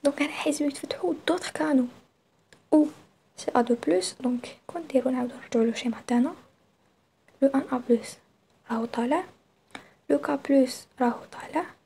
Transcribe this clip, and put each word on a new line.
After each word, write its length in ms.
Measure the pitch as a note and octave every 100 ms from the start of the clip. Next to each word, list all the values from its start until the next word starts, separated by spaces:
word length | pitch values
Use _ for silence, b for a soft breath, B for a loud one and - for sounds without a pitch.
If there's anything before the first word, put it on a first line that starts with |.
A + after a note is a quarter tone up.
دونك 180 | C#4+ C#4+
انا 80 | D4
حيزو 340 | - - D4 D4
يتفتحو 480 | C#4 - - F4 D4 -
دوطخ 220 | F4 -
كانو، 360 | - D#4 C#4 B3 - _ _ _ _ _ - _
او 140 | D#4 D4+ - - _ _ -
سي 140 | - B3+
ا 40 |
دو 160 | A#3 A#3+ -
بلوس، 280 | F4+ F4+ -
دونك 380 | B3+ B3 - - -
كون 160 | F4
نديرو 280 | D#4+ C4+ B3+
نعاودو 240 | B3+ B3
نرجعو 300 | - - A#3+
لو 80 | A3+
شيما 220 | A3+ B3 A3+ -
تاعنا، 280 | A#3+ C4+ F#4 - _ _ _ _ _ _ _ _ _
لو 60 | C4+
ان 160 | C4+ -
ا 100 | B3 B3
بلوس 280 | A#3 - - _ _ _ _ _
راهو 140 | A3+
طالع، 400 | A#3 - A#3+ D#4 F#4 - _ _ _ B B B _
لو 80 | C#4+
كا 180 | C#4+ C#4+
بلوس 500 | - C#4 B3+ - - -
راهو 200 | B3 A3+ -
طالع 320 | - - D#4 F4+ -